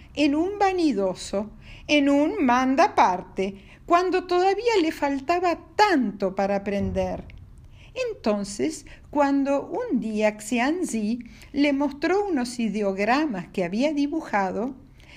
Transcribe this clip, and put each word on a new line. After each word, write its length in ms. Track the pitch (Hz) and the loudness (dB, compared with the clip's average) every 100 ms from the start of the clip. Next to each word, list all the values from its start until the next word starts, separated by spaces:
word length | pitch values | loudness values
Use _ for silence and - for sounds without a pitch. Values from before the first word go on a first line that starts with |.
| - - | -16 0
en 180 | 294 294 | 2 2
un 220 | 359 403 | 0 2
vanidoso, 920 | 392 370 320 208 190 175 - 202 214 - - - - | 0 2 2 2 0 -2 -4 -6 -6 -12 -20 -20 2
en 220 | 294 277 | 4 4
un 340 | 285 311 427 | 4 2 2
mandaparte, 1200 | 269 240 262 269 403 - 233 180 - - 196 196 - - - | 2 4 2 4 4 6 4 4 -4 -4 -4 -6 -18 -20 2
cuando 400 | 339 370 370 359 | 2 4 0 0
todavía 500 | 359 381 392 480 440 | 2 2 2 2 2
le 100 | 320 | 0
faltaba 680 | - 285 277 269 349 359 320 - - | 0 -2 -2 0 0 2 -2 -6 2
tanto 600 | 415 330 220 196 190 190 | 4 4 0 -2 -4 0
para 200 | 196 202 | 0 0
aprender. 640 | 202 202 196 185 185 - - - - - - - - - 494 | -2 -2 -2 -2 -2 -4 -10 -18 -20 -20 -20 -20 -16 -6 -6
Entonces, 760 | 403 - 208 202 - 285 320 - - - | -4 -2 -2 -4 -4 -6 -6 -14 -20 -8
cuando 580 | 285 277 277 277 277 - | 0 2 2 0 -2 -2
un 320 | 349 494 262 | -6 -2 -2
día 380 | 220 214 214 214 | -2 0 0 -2
Xianzi 800 | - 247 254 349 311 226 208 240 - - - | -4 -2 0 -2 -2 -4 -4 -4 -8 -18 -10
le 180 | 285 294 | 0 0
mostró 540 | 277 294 285 330 381 415 | 2 -2 -2 -2 0 0
unos 340 | 302 240 - | -2 -4 -4
ideogramas 880 | 226 196 202 190 208 262 311 190 156 | -4 -2 -2 -2 0 2 0 -4 -8
que 160 | - | -4
había 300 | 175 202 285 | -4 0 -2
dibujado, 800 | 294 285 320 - 208 190 190 240 277 - - - | 0 -2 -4 -2 -2 0 -2 -6 -8 -20 -20 -20